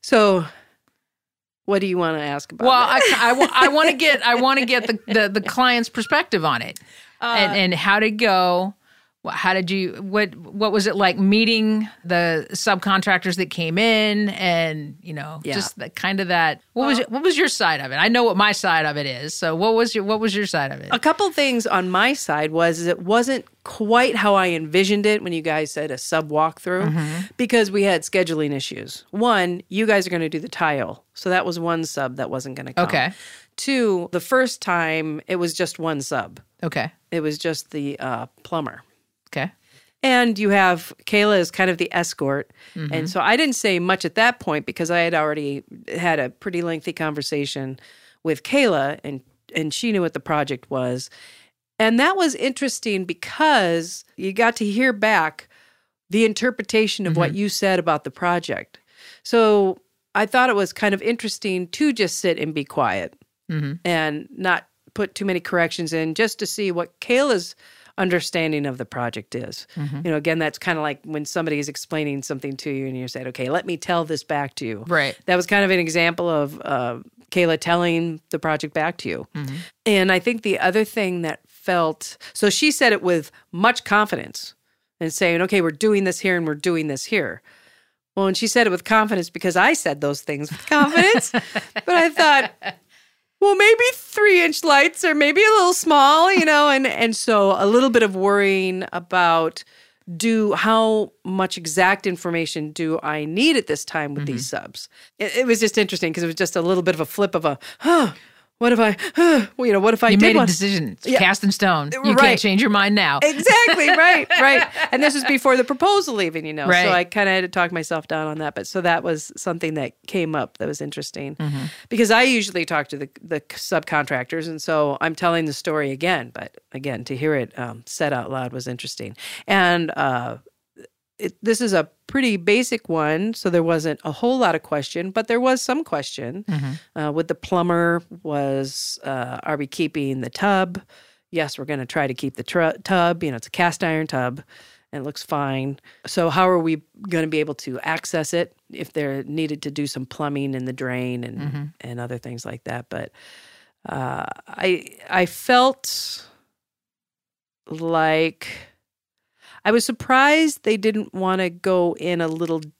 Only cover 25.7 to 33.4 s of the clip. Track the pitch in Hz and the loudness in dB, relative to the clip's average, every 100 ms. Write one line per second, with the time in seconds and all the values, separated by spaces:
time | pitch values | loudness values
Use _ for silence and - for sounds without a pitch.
25.7 | - 151 127 - 160 151 151 156 156 - | -6 -8 -8 -2 -2 0 0 0 -2 -4
26.7 | 180 190 156 151 160 190 - 240 240 208 | -2 0 -2 -2 -6 -10 -6 0 2 2
27.7 | 202 196 175 - 196 175 160 147 143 131 | 2 2 0 0 0 0 0 -2 -4 -6
28.7 | - 107 - _ 196 240 214 180 175 - | -10 -12 -16 _ -2 2 2 2 -4 -6
29.7 | 190 220 202 180 175 160 156 165 - 160 | -2 2 2 2 -2 -4 -4 -8 -4 -2
30.7 | 143 98 - _ - 190 180 - 170 170 | 0 -4 -8 _ -10 -2 0 0 -4 -2
31.7 | 165 160 - 135 131 135 131 135 127 131 | -2 -4 -6 -6 -6 -6 -6 -8 -12 -8
32.7 | 127 175 156 131 202 - - | -2 0 0 -2 -4 -20 -20